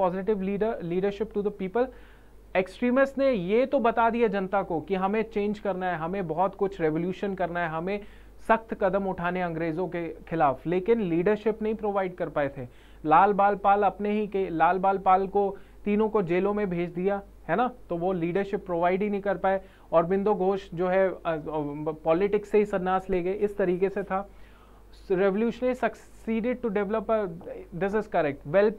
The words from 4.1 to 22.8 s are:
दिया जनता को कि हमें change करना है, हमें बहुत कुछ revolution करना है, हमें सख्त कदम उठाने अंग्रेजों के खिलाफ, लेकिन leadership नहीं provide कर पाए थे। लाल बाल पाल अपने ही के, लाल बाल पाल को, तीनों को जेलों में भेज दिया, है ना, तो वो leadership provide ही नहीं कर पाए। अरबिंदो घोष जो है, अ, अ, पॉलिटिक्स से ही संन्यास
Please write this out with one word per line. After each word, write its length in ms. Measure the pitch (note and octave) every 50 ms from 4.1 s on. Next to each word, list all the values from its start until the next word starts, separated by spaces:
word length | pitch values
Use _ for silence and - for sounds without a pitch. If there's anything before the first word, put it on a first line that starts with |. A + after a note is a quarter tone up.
दिया 180 | A3+ A#3 A#3+ G#3+
जनता 340 | F#3 G3+ F#3+ F#3 - G3
को 180 | F#3+ - F3 D#3
कि 140 | C#3+ - G3
हमें 280 | F#3 F#3+ G3 G#3 A3+
change 360 | A3 A3+ - G#3 G3+ G#3 G#3 G#3
करना 280 | - G3+ F#3 F#3 F#3
है, 100 | F3+ F3+
हमें 320 | D3+ D#3+ E3+ F#3 G3+ F#3 D#3
बहुत 260 | D3+ E3 F#3+ G3 F#3+
कुछ 260 | - G3+ F#3+ G3 -
revolution 540 | D#3+ D#3 D#3 D#3+ E3+ F#3 F3+ - G#3 G3+ F#3+
करना 260 | F3+ F3+ E3 E3+ F3
है, 80 | F3 D#3+
हमें 320 | D#3+ D#3+ E3+ F#3 G3+ G3+ G3+ - - - - - - - - -
सख्त 260 | A3+ A3 A3+ - G3+
कदम 320 | - G#3 F#3 F#3 G3+ G3
उठाने 360 | F#3+ F#3 F3 E3+ F3 F3+ F#3
अंग्रेजों 460 | F3+ E3+ D#3+ E3 E3 E3 D#3 E3+ F#3 E3+
के 200 | E3+ E3+ E3+ D#3+ - - - -
खिलाफ, 380 | E3+ E3 D#3 C#3 B2+ - -
लेकिन 340 | D#3 F3 F#3 F3+ A3 A#3 A#3
leadership 640 | G#3 E3+ D#3+ E3+ F3 G3+ G#3+ G#3 - A3 G#3+ G#3+
नहीं 120 | G#3+ G#3+ A3
provide 400 | G#3+ A3 G#3 G3 G3 F#3+ F#3 F3+
कर 140 | - F3 D#3
पाए 240 | - - C#3+ C#3 F#3 C#3+
थे। 80 | B2 B2 - - - - - - -
लाल 280 | D3+ D#3 E3+ F#3+ G#3
बाल 220 | G3+ F#3+ G3 G3+ G#3
पाल 280 | G3 G3+ G3+ G3+ G3+
अपने 280 | G#3 F#3+ G3+ G3+ G#3 G#3
ही 160 | G#3 G#3+ G#3
के, 220 | G3+ - F#3+ F#3+ F3
लाल 300 | E3 D#3+ E3 E3+ F#3 F#3+
बाल 200 | F#3+ G3 G3 F#3+
पाल 280 | F#3+ F#3+ F#3 F#3+ G3
को, 300 | F#3 G3 G3+ G3+ F#3+ G3 - - - - - -
तीनों 240 | G#3 G#3 G#3 A3 G#3+
को 140 | A3 G#3+
जेलों 320 | F#3 D#3 F3 F3+ F#3+ G3+ G#3
में 160 | G#3 G#3 F#3+
भेज 200 | F3 E3+ F3 E3+
दिया, 320 | D#3 F3 F3+ G3+ G3+ G3 G3 - - - - -
है 80 | E3
ना, 140 | G#3 B3+ B3 B3 - - -
तो 80 | F3+
वो 160 | E3+ F3 F#3+
leadership 540 | F#3+ E3+ D#3+ F3 E3+ G3 G3 G3 G#3+ - -
provide 360 | - F3 E3+ F3 F3 F#3 F#3
ही 80 | G#3+ G#3
नहीं 100 | G3+ G3
कर 160 | F#3+ G3+ F#3+
पाए। 240 | E3+ - F#3+ G3 F#3+ F#3+ - - - - - -
अरबिंदो 400 | E3 F3 E3+ G3 G3 G3+ G#3+ G#3
घोष 360 | F3+ F#3 F#3+ G3+ F#3+ - - E3+
जो 140 | D#3+ F#3 F3+
है, 220 | F#3 F#3+ F#3+ F3+
अ, 40 | -
अ, 280 | - - E3+ D#3+ D#3 D#3 D#3+ D3+ D#3 D3 C#3+ C#3+ D3+ D3+ D#3+ D3+ D#3 -
पॉलिटिक्स 440 | E3 E3 F3 G3+ G3+ G#3 G3+ G3+ -
से 100 | - G#3+
ही 60 | G#3
संन्यास 460 | G#3 G3+ F#3+